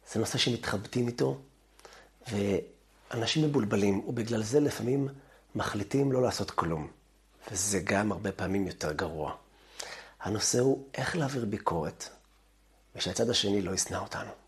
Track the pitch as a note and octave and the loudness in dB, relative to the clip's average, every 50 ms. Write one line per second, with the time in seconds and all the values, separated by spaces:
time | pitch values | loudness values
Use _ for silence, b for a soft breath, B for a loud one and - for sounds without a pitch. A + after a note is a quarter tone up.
0 | _ - - A2 A2 - - B2+ - C3+ A#2+ A2+ - - - G2+ G#2 - - B2 | _ -4 -2 0 0 0 0 2 2 2 2 0 -2 -2 -2 -4 -4 -2 -2 0
1 | A#2+ A#2+ A#2+ - C3+ C3+ C3+ C3+ - - _ _ _ B B B B B B B | 0 0 0 0 0 0 0 -4 -10 -20 _ _ _ B B B B B B B
2 | B B B _ - - G#2+ G2+ G2+ G2+ G2 F2 - - - _ _ _ _ - | B B B _ -10 -4 -2 0 2 2 2 2 0 -4 -18 _ _ _ _ -20
3 | - - - A#2 A2+ A#2 - D#3+ D#3 D3+ C#3+ C3+ A2 G2+ A2+ G#2 G2+ G2+ G2 G2+ | -14 -6 -4 -2 0 2 2 4 2 4 4 2 2 4 2 4 4 4 4 2
4 | - - C3 A#2+ G#2+ A2 A#2 A2 A2 G#2+ B2+ D3 D3 C#3 - - - A#2+ C3 C#3 | 0 -2 -4 -4 -2 0 -2 -2 -2 4 4 4 4 4 0 -2 0 0 2 2
5 | C#3 C3+ B B B B B B B B - G#2+ G2+ - - G#2+ G2 - - C3+ | 0 -2 B B B B B B B B -6 -4 -4 -2 -2 -4 -4 0 2 2
6 | C#3 C#3 B2+ B2 B2+ A2+ - - G2+ - - - - E2 E2 D#2 D2+ - - - | 4 4 4 4 4 2 2 0 -4 -2 -2 -2 0 0 -2 -2 -4 -8 -10 -18
7 | _ _ _ _ _ _ _ _ - - G#2+ F#2 F#2+ G2+ G#2 F#2+ - G2+ G2+ G2 | _ _ _ _ _ _ _ _ -14 -8 -6 -4 -2 0 0 0 0 2 2 2
8 | G#2 G#2+ G2 E2+ G#2+ G2+ F#2+ - G2 F2+ F#2+ G2+ G2 F2 E2 - - D#2+ D#2 D2+ | 2 2 0 -2 -2 -4 -4 -2 -2 0 0 0 0 -2 -4 -4 -4 -4 -2 -2
9 | - D#2 D#2+ D#2 D2+ C#2 - - - B B B B B B B B B B B | -4 -4 -4 -4 -4 -6 -6 -10 -16 B B B B B B B B B B B
10 | B B B B - F#2+ G#2+ G#2 G2 - - B2 B2 C3+ C3+ C3+ - - - - | B B B B -4 -4 -2 0 0 2 2 4 4 4 2 2 -2 -10 -6 -4
11 | C3 - - F3 D3 C3 C#3+ C3 A2+ G2+ G#2 G#2 - - F2 E2 D2+ E2+ - - | -4 -2 -2 -2 -2 -2 -2 -2 -2 -2 -4 -2 -2 0 0 0 -2 -4 -6 -10
12 | - - - - _ _ _ _ _ _ _ _ _ _ _ _ _ _ _ A2 | -14 -16 -16 -20 _ _ _ _ _ _ _ _ _ _ _ _ _ _ _ -4
13 | - F#2+ - - A#2 A#2 A2+ - - G2+ G2+ G#2 F#2 F2 F#2+ F#2+ - - F#2 - | -4 -2 0 2 2 2 2 2 4 4 4 4 2 2 0 0 -2 -2 -4 -6
14 | - - - - - - - - - | -6 -6 -8 -8 -8 -10 -12 -16 -20